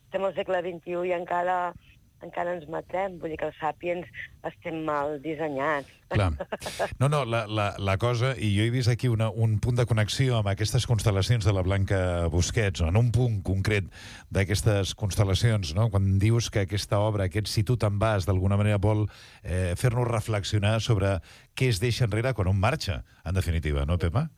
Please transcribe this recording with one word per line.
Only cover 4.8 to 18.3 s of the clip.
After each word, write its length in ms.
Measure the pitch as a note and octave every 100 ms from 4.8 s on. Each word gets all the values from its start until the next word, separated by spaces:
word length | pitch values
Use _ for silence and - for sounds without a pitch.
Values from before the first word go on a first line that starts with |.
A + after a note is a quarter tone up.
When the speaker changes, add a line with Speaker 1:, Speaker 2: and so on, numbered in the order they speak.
Speaker 1:
mal 340 | D#3 D3 C#3+ D3+
dissenyats. 720 | D3 D3+ D#3 C3+ C#3+ D3 C3+ -
Speaker 2:
Clar. 240 | _ - F#3+ D2+ F#3 - -
Speaker 1:
<laughs> 320 | - F#3+ -
Speaker 2:
No, 100 | C#3
no, 140 | D3
la, 160 | B2 A#2 G#2+
la, 240 | G#2+ G2+ F#2
la 180 | G2 F#2+
cosa, 380 | A#2+ A#2+ B2+
i 160 | C3 G#2
jo 100 | G2+
he 80 | A2
vist 200 | B2 A#2+
aquí 180 | A#2+ -
una, 220 | A2 A2+
un 260 | A2 A2+ G#2+
punt 200 | A#2 B2
de 80 | A#2+
connexió 500 | A2 G#2 - C3+ A#2
amb 140 | G2+
aquestes 340 | G2 G#2+ B2+ -
constel·lacions 600 | A2+ A2+ G2 F2+ A#2 G#2
de 80 |
la 80 | G2
Blanca 380 | F2+ G2 F#2+ G2 F#2 F2 E2+
Busquets, 560 | E2+ E2+ - G2+ F2+
o 60 | E2
en 80 | G2
un 80 | B2
punt 300 | A2+ B2 G#2+
concret 480 | F#2 F#2+ F#2+ G#2 E2+ - - - -
d'aquestes 680 | F#2 G2 G#2 A#2 G2+ F#2
constel·lacions, 800 | - G2+ E2+ G2 F#2 A#2+ G#2+ E2
no? 140 | D#2 A#2
Quan 300 | G2 G2 G2
dius 320 | G#2+ A#2 A2
que 120 | A2
aquesta 380 | F#2+ G2+ - G#2
obra, 260 | G#2+ G#2 F#2+
aquest 220 | G#2+ G2
Si 160 | -
tu 100 | G2+ B2
te'n 200 | G#2+ G2+
vas, 280 | A2 G#2
d'alguna 300 | F2